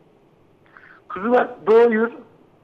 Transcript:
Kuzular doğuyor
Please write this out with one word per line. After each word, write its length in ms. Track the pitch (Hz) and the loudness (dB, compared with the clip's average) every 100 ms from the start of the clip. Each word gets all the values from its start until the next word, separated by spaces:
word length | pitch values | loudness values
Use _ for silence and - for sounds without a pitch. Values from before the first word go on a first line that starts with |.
| _ _ _ _ _ _ _ - - - - | _ _ _ _ _ _ _ -20 -20 -20 -16
Kuzular 400 | 180 214 247 233 - 156 | -10 -2 -2 -2 -6 2
doğuyor 440 | 226 240 220 226 - - _ _ _ | 4 4 2 -4 -8 -20 _ _ _